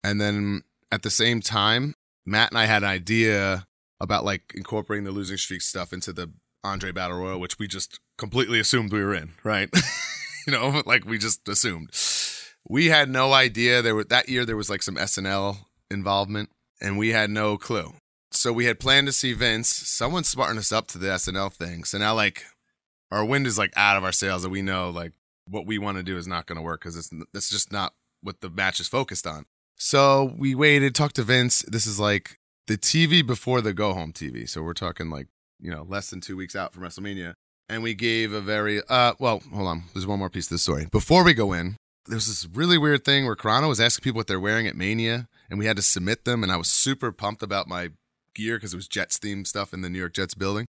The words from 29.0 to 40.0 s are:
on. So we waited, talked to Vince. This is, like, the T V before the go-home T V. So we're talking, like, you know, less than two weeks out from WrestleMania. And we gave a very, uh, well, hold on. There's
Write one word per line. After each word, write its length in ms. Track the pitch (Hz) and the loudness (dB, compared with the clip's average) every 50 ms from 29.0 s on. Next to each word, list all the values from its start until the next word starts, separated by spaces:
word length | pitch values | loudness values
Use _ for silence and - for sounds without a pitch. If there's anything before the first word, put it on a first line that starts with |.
| 131 - 101 92 - | -4 -4 -6 -6 -6
on. 180 | 87 78 76 73 _ _ _ _ _ _ | -6 -8 -10 -14 _ _ _ _ _ _
So 580 | _ - - - 139 139 139 135 139 139 131 - | _ -2 2 6 6 8 8 8 6 4 0 -2
we 180 | - 139 135 131 | -2 -2 0 2
waited, 400 | 127 151 151 147 143 139 139 120 | 4 6 6 6 6 4 4 2
talked 220 | - 151 147 - | 2 0 2 0
to 60 | - 120 | -2 2
Vince. 400 | 104 127 127 123 120 - - - - | 4 4 4 6 4 2 2 0 -2
This 180 | 107 113 104 | -2 -2 -2
is, 120 | 110 104 98 | -2 0 0
like, 400 | 104 104 101 98 - - - _ _ _ _ _ _ | 2 2 2 0 -2 -6 -20 _ _ _ _ _ _
the 100 | - 107 | -4 -2
T 300 | 104 - - - 160 165 | 0 2 2 4 6 6
V 160 | 156 160 180 151 | 6 6 4 4
before 380 | 117 123 - - - 127 123 | 4 -2 -4 0 0 2 2
the 140 | 110 107 98 | 2 0 0
go-home 380 | 87 104 104 92 92 82 80 80 | 0 0 0 0 -2 -4 -8 -8
T 160 | - 80 71 | -8 -8 -8
V. 160 | 60 58 57 | -8 -8 -10
So 160 | 65 - 80 78 | -8 -8 -8 -8
we're 120 | 82 85 | -8 -6
talking, 360 | - 98 87 82 - 87 82 | -6 -6 -6 -6 -6 -8 -8
like, 180 | 78 69 67 _ _ _ _ _ _ _ | -8 -8 -12 _ _ _ _ _ _ _
you 100 | - 82 | -12 -10
know, 140 | 85 76 80 85 | -10 -10 -10 -8
less 220 | 98 101 101 - | -8 -8 -8 -8
than 100 | - 95 | -12 -12
two 160 | 90 - 98 | -12 -10 -10
weeks 200 | 92 92 90 - | -10 -10 -10 -8
out 160 | 101 92 71 _ | -8 -8 -8 _
from 100 | 90 92 | -12 -14
WrestleMania. 520 | 85 - - 98 101 101 95 87 85 87 _ _ _ _ _ _ _ | -12 -12 -10 -10 -8 -8 -8 -10 -12 -14 _ _ _ _ _ _ _
And 140 | 110 113 113 | -8 -6 -4
we 120 | 117 110 | -4 -4
gave 380 | 98 117 117 113 113 113 107 101 | -2 0 0 0 0 0 -2 -4
a 80 | 107 | -6
very, 420 | 101 98 107 107 104 104 104 104 - - | -4 -2 -2 0 0 0 0 -2 -2 0
uh, 260 | 127 127 123 120 - _ | 2 4 4 4 4 _
well, 240 | 131 123 110 - - - - | 0 0 0 0 -4 -10 -6
hold 160 | 104 98 92 | -4 -2 -2
on. 160 | 82 85 87 85 - | -4 -4 -8 -10 -8
There's 140 | 95 | -8